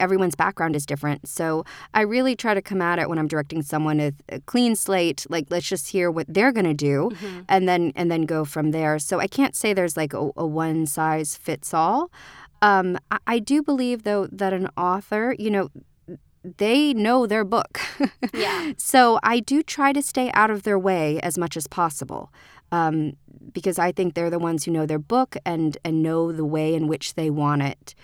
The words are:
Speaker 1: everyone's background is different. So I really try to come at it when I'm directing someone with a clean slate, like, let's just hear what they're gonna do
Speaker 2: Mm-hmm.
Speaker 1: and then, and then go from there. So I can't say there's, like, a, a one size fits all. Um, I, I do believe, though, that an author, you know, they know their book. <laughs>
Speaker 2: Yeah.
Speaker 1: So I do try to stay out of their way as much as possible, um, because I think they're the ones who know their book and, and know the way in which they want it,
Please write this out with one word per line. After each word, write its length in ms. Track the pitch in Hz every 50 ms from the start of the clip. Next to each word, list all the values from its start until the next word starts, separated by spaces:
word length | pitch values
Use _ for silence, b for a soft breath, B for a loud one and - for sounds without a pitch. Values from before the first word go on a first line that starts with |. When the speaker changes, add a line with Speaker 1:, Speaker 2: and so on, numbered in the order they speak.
Speaker 1:
everyone's 340 | 185 185 190 190 185 175 151
background 400 | - 165 160 - - 170 165 151
is 100 | 147 143
different. 400 | - 143 143 147 147 143 - - -
So 340 | - - 165 160 156 160 165 B B B B B -
I 80 | 214
really 340 | 214 208 226 254 262 262 247
try 180 | - - 226 208
to 80 | 196
come 200 | 196 - 202 190
at 180 | 175 175 175 170
it 80 | 156 -
when 100 | 170 160
I'm 120 | 156 151
directing 320 | 165 151 147 147 160 160
someone 360 | 147 - 165 151 156 156 151 151
with 160 | 147 147 143 - _ -
a 140 | - -
clean 340 | - - - 240 247 233 226
slate, 500 | 202 - - 196 185 175 170 - - - -
like, 160 | 170 165 151 -
let's 200 | 175 175 156 -
just 180 | 196 165 - -
hear 240 | - 185 175 175
what 140 | 160 165 151 151
they're 240 | 156 190 226 277
gonna 220 | 247 226 185 165 151
do 380 | 147 147 143 143 139 160 240 220
Speaker 2:
Mm-hmm. 260 | 170 208 196 185 180 185 -
Speaker 1:
and 220 | 196 190 185 180
then, 240 | 180 175 175 160 -
and 160 | - 175 170
then 120 | 170 160 160
go 200 | 156 165 156 151
from 280 | 147 - 160 151 156
there. 280 | 151 160 156 151 151 156
So 220 | - - 196 170
I 60 | - 196
can't 280 | - - 277 - -
say 160 | - - 214 202
there's, 220 | 190 180 170 -
like, 180 | 165 156 147 147
a, 180 | 101 143 143 -
a 100 | - 170
one 400 | 160 151 160 160 160 156 160 160
size 520 | 151 - - 156 156 156 160 156 151 - -
fits 360 | - - 156 143 - - -
all. 380 | 160 160 180 208 277 339 359 B B B B B B B B B _
Um, 360 | 214 208 202 190 185 185 180 - - _
I, 100 | 214 214 - -
I 120 | 233 240
do 240 | 214 - 277 302 294
believe, 400 | - 285 262 254 247 247 226 214
though, 240 | 208 208 202 190 - -
that 180 | 196 202 190
an 160 | 190 180 185 - -
author, 580 | - 180 180 185 202 - - 214 214 226 247 247 208
you 100 | 208 220
know, 200 | 208 196 180 139 - 131 - _ _ _ _ - 180 - _ _ _ _ - 185 175 -
they 360 | 196 214 240 285 302 294 269
know 320 | 220 208 220 247 262 247
their 200 | 202 208 220 214
book. 340 | 185 226 220 - - - - - - - -
<laughs> 100 | 285 190 - _ 269 214 -
Speaker 2:
Yeah. 400 | - 427 - - 359 339 311 - -
Speaker 1:
So 420 | - - - 262 247 233 226 - -
I 160 | 220 233 240
do 220 | 220 - 269 302
try 320 | 320 - - - 277 277 277
to 80 | 285
stay 300 | 277 - - 269 254 247 -
out 160 | - 214 220
of 140 | 214 202 -
their 160 | 220 202 190
way 400 | 185 196 185 170 156 151 151 160
as 160 | - 175 - 180
much 180 | 170 160 -
as 120 | 165 151 -
possible, 640 | - 185 175 160 147 - 131 123 - - - - B B B B B B B _
um, 440 | 175 170 165 160 156 160 151 151 143 - _ - - - - - -
because 240 | 180 - 196 170 185
I 140 | 175 180
think 240 | 170 - 185 175 156
they're 160 | 170 170 170
the 80 | 170 170
ones 240 | 170 165 165 156 -
who 60 | 175
know 140 | 165 160 156 156
their 120 | 156 156
book 380 | 147 - 226 254 262 - - - -
and, 320 | 170 170 160 160 156 147 - -
and 160 | 170 165 160
know 300 | 156 160 165 165 165 170
the 120 | 165 160 156
way 280 | 147 156 156 156 156 165
in 140 | 160 160 151
which 260 | 156 139 - - -
they 160 | - 160 156
want 320 | 147 151 147 143 147 147
it, 320 | 139 139 - - _ - - b